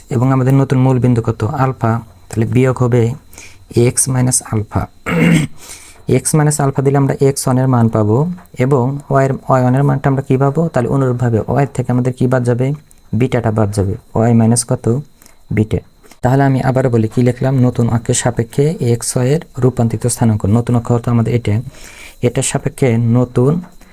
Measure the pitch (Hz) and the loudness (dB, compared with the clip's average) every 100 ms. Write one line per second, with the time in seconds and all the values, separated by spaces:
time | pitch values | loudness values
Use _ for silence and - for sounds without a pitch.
0 | - 120 131 131 127 139 139 131 131 127 | -4 -2 0 2 2 2 2 2 2 2
1 | 123 117 113 113 107 151 131 131 113 113 | 2 0 -2 -4 -4 -2 -2 -2 -2 -2
2 | - - - - 110 110 131 123 123 120 | -6 -18 -10 -4 0 2 2 2 2 2
3 | 113 143 - - - - - - 120 - | 0 -2 -14 -20 -20 -20 -6 0 2 0
4 | - 127 127 123 - 110 104 98 - - | -2 0 0 -2 -4 -6 -4 -4 -6 -8
5 | - 170 165 165 147 - - - - - | -6 0 2 2 0 -8 -20 -20 -20 -12
6 | - 135 - 156 151 151 139 139 139 139 | -2 0 2 0 2 0 -2 0 0 2
7 | 139 - 139 139 - 127 131 123 113 110 | 0 2 0 0 0 0 2 2 2 2
8 | 104 113 170 180 - - 127 139 123 143 | 2 0 0 -6 -10 -4 0 0 0 -4
9 | - 139 135 131 - 131 123 131 143 139 | -2 0 0 -2 0 2 2 2 2 0
10 | 143 135 131 131 139 147 165 135 120 135 | 0 0 0 0 0 0 -2 -2 -2 0
11 | 131 123 120 110 - 127 139 - 123 123 | 0 0 0 0 0 -2 -2 -2 -2 -2
12 | 123 123 127 127 120 120 131 151 - - | -2 -2 0 0 0 0 -2 -4 -10 -20
13 | - 110 127 123 113 107 104 104 95 - | -6 -2 0 0 0 0 -2 0 -2 -4
14 | - - 113 117 113 120 - 131 117 123 | -6 0 2 4 4 2 0 -2 -2 -4
15 | 147 _ - - - 110 107 87 - _ | -6 _ -20 -18 -6 -2 -2 -2 -6 _
16 | - - 123 135 139 131 127 127 131 117 | -20 -6 0 2 2 2 0 0 2 0
17 | 110 127 123 120 127 135 123 120 117 117 | 0 0 0 0 -2 2 0 2 0 0
18 | - 123 123 117 117 - 143 175 120 117 | -2 -2 -2 -2 -4 -2 -2 0 0 -2
19 | - 131 123 156 - - 123 - 117 113 | -2 -2 0 -2 -4 -2 0 0 -2 -2
20 | 120 - 117 107 95 113 117 120 117 120 | -4 0 0 0 2 0 0 -2 0 -2
21 | 120 120 113 120 107 107 - - - - | 0 0 0 -2 -2 -4 -4 -14 -20 -20
22 | - - 123 - 127 139 - - 131 117 | -20 -4 -4 -2 -2 -4 -6 -2 0 2
23 | 117 120 123 - 127 175 - - - | 2 2 2 0 0 0 -4 -16 -20